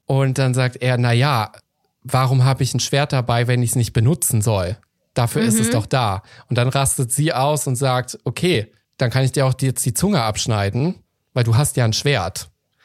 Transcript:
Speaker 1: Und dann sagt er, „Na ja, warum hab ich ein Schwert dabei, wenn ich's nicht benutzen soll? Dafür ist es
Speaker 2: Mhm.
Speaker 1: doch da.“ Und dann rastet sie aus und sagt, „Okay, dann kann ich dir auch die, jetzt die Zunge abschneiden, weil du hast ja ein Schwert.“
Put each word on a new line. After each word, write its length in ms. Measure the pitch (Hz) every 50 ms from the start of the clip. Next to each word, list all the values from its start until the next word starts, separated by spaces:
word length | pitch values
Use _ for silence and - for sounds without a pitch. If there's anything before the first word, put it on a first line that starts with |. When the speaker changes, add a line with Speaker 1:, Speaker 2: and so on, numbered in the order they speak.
| _
Speaker 1:
Und 320 | - 143 135 139 135 127 139
dann 160 | 135 127 123
sagt 220 | 131 127 127 123
er, 220 | - 123 127 127 123
„Na 140 | 123 120
ja, 400 | 120 120 131 147 139 113 107 104 - - - _ _ _ _ _ _ _
warum 420 | - 123 - 127 131 127 135 131 123
hab 160 | 135 135 -
ich 140 | 135 - -
ein 60 | 123
Schwert 320 | - - - 139 147 143
dabei, 340 | - 131 117 120 120 120 120
wenn 160 | 117 123 123
ich's 140 | 123 113 -
nicht 160 | 127 113 -
benutzen 500 | - 123 110 127 175 - - - - 110
soll? 340 | 104 117 110 98 90 - 113 - _ _ _ _ _ _ -
Dafür 280 | - 120 120 - -
ist 180 | 113 226 214 226
es 80 | 220 233
Speaker 2:
Mhm. 40 |
Speaker 1:
doch 140 | 240 113 107
da.“ 360 | - - 135 120 104 95 95 - - - - - -
Und 80 | 120 117
dann 100 | 120 127
rastet 440 | - 139 135 135 - - 135 117
sie 200 | - - 151 156
aus 340 | 120 127 135 147 151 139 -
und 100 | 143 127
sagt, 420 | 120 139 131 127 127 127 - - - -
„Okay, 480 | 135 120 - - 185 165 117 101 - _ _ _ _ _ -
dann 120 | 131 117
kann 140 | 110 131 135
ich 80 | 131
dir 140 | - 151 135
auch 80 | 131 127
die, 120 | - 131
jetzt 180 | 135 127 - -
die 80 | 123 110
Zunge 280 | - 175 202 208 151
abschneiden, 800 | 113 110 110 - - - 110 104 101 98 101 117 139 175 190 - _ _ _ _ _ _ -
weil 100 | 127 120
du 120 | 117 113
hast 200 | 123 147 - -
ja 80 | 139 123
ein 60 | 110 107
Schwert.“ 540 | - - 143 143 110 87 87 - - - - _ _ _ _ _ _